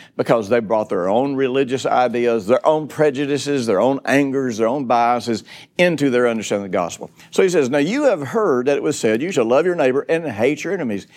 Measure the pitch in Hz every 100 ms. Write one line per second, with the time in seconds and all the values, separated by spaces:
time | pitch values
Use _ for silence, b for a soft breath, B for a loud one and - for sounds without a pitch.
0 | B - 123 120 98 120 104 110 107 98
1 | 90 110 139 135 135 131 135 127 - 123
2 | 123 120 120 113 95 123 - 156 147 -
3 | 151 131 143 143 127 143 113 92 120 139
4 | - 135 139 135 127 107 113 143 123 120
5 | 120 120 117 110 - B B - 175 160
6 | 143 123 120 113 98 107 98 95 85 -
7 | - B B - 190 175 127 143 147 262
8 | 294 185 135 220 208 123 127 143 156 143
9 | 113 110 165 165 113 131 175 175 135 127
10 | - 165 160 104 127 151 165 185 135 101
11 | -